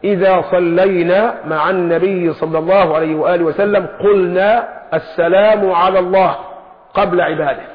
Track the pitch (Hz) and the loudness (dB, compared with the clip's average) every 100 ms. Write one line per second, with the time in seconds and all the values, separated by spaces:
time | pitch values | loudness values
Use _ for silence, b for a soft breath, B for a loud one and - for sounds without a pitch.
0 | 196 196 190 185 - 180 175 170 196 185 | -2 0 2 2 0 0 2 2 2 2
1 | 170 190 226 - 151 156 160 190 175 165 | 2 2 0 -4 -6 -2 -2 -2 0 0
2 | 185 190 170 151 160 160 165 190 175 156 | 0 0 -2 -4 -4 -4 2 2 2 0
3 | 160 156 156 175 165 151 202 202 180 - | -2 -2 0 0 0 0 0 0 -2 -2
4 | 202 202 180 180 196 233 - - - 160 | 2 2 2 0 2 0 -2 -14 -6 -6
5 | - - 165 190 208 214 190 175 185 190 | -6 -2 2 4 4 2 2 2 2 2
6 | 180 190 180 120 - - - - _ - | 0 2 2 -2 -12 -18 -20 -20 _ -2
7 | 196 175 156 156 147 131 - | 0 0 -2 -2 -4 -4 -10